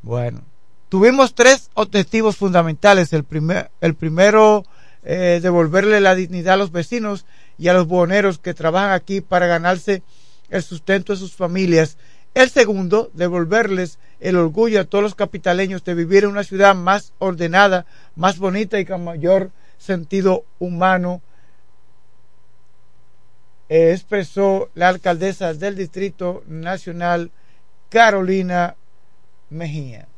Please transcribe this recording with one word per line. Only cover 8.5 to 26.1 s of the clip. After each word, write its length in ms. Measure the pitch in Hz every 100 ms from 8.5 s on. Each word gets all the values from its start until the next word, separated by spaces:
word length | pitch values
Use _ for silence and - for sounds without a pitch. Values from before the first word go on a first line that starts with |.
trabajan 380 | 170 160 175 202
aquí 280 | 190 - 196
para 260 | 190 180 175
ganarse 560 | 170 170 185 196 196 - - - - -
el 140 | 208
sustento 500 | 165 170 - 196 190
de 60 | 202
sus 160 | 190
familias. 640 | - 180 180 190 165 160 - - - -
El 140 | - 254
segundo, 600 | 294 214 196 185 208 226
devolverles 840 | 143 175 175 165 208 226 185 180 - - -
el 180 | - 185
orgullo 440 | 165 156 226 208
a 40 |
todos 200 | 180 202
los 100 | 208
capitaleños 680 | 190 202 190 180 175 190 185
de 100 | -
vivir 300 | 170 165 196
en 60 | 208
una 140 | 202
ciudad 300 | 202 190 196
más 380 | 190 175 202 - -
ordenada, 680 | 190 175 170 175 202 185 175 - - -
más 220 | 180 175
bonita 420 | 190 190 214 208
y 40 |
con 200 | 185 185
mayor 460 | 175 170 165 190 190 - - -
sentido 680 | - 185 160 196 190 180 - -
humano, 640 | 180 170 185 185 180 180 - - - - - - - - - - - - - - - - - - - - - - - - -
eh, 240 | 160 165
expresó 800 | 185 - 202 180 - 196 196 190
la 140 | - 180
alcaldesa 680 | 185 190 170 185 190 185
del 220 | 156 196 196
Distrito 680 | 180 190 196